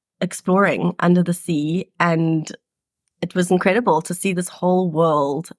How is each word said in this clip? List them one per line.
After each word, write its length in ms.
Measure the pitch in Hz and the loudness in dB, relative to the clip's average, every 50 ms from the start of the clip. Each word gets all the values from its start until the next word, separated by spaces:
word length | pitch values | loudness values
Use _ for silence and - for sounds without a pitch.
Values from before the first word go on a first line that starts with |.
| _ _ _ - | _ _ _ -8
exploring 760 | - 180 - - - - 185 190 202 185 139 92 - 175 175 - | -8 -8 -8 -6 -2 0 2 2 4 2 0 0 -2 -4 -2 0
under 220 | - 175 175 180 | 2 2 4 4
the 120 | 175 175 175 | 2 0 -2
sea, 580 | - - - 170 147 147 156 165 185 - _ _ - | -6 -4 -4 -4 -2 -2 -2 -4 -4 -6 _ _ -2
and 520 | 170 175 170 160 165 165 160 160 151 - - - _ _ _ _ _ _ _ _ _ _ _ - | 0 0 0 0 0 0 0 -2 -4 -6 -14 -20 _ _ _ _ _ _ _ _ _ _ _ -10
it 140 | - 175 - | -10 -6 -2
was 160 | 185 180 180 | -2 0 2
incredible 500 | 190 180 - 196 185 226 247 214 165 156 | 2 2 2 2 2 2 2 2 2 0
to 120 | 165 - 175 | 0 -4 -8
see 200 | - - 196 190 | -6 -4 -4 -2
this 160 | 170 180 - | -2 -4 -6
whole 400 | - - - 180 180 185 185 180 | -8 -4 0 2 2 2 2 0
world 600 | 156 156 165 165 156 147 143 139 143 147 175 - - | 0 2 2 2 2 2 0 0 -2 -4 -6 -10 -14